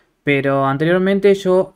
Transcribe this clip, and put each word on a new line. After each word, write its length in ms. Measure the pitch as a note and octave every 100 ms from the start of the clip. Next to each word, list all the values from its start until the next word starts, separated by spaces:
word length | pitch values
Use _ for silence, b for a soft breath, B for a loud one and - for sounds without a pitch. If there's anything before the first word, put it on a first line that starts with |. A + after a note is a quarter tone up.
| b _
Pero 420 | D3 C#3 C3+ C#3
anteriormente 680 | C3+ C#3 D#3+ F#3 F#3+ G3 G3+
yo 400 | G3 F#3 F#3 F#3+